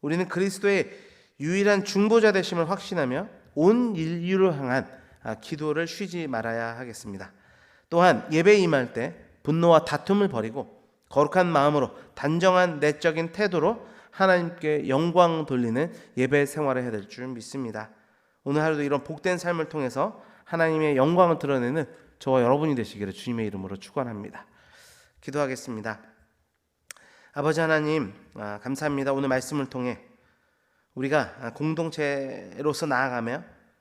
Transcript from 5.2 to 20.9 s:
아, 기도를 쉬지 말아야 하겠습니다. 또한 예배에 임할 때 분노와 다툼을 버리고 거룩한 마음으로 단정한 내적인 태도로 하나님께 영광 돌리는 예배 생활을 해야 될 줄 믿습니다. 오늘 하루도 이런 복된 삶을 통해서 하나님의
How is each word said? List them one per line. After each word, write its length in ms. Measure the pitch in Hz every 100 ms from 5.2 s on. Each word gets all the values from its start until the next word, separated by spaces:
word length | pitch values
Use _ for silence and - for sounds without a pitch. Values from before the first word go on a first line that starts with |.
아, 120 | -
기도를 520 | 110 - 156 151 147 165
쉬지 420 | - 196 175 160
말아야 500 | 120 113 113 117 117
하겠습니다. 540 | 123 110 110 98 95 _ _ _ _ _ _
또한 360 | 170 180 131 -
예배에 280 | 156 170 208
임할 340 | 180 147 120
때 240 | - 127 170 - _
분노와 420 | - 160 170 165
다툼을 440 | - 147 - 202 202
버리고 540 | 127 110 123 120 - _ _ _
거룩한 380 | - 147 185 180
마음으로 440 | 156 143 147 120 - -
단정한 680 | - 143 165 185 180 180 151
내적인 520 | 147 151 170 156 165
태도로 540 | 170 208 175 156 226 - - -
하나님께 760 | - 190 180 170 170 156 151 87
영광 580 | 131 170 170 175 165 151
돌리는 460 | 131 120 117 165 - - -
예배 300 | 131 143 143
생활을 360 | 151 147 131
해야 80 | 123
될 180 | 107 98
줄 180 | - 127
믿습니다. 600 | 123 107 139 123 107 110 _ _ _ _ _
오늘 180 | - 147
하루도 200 | 156 156
이런 220 | 143 143
복된 340 | 139 156 185 180
삶을 300 | 170 170 156
통해서 540 | 156 131 131 180 - - -
하나님의 520 | - 170 165 156 156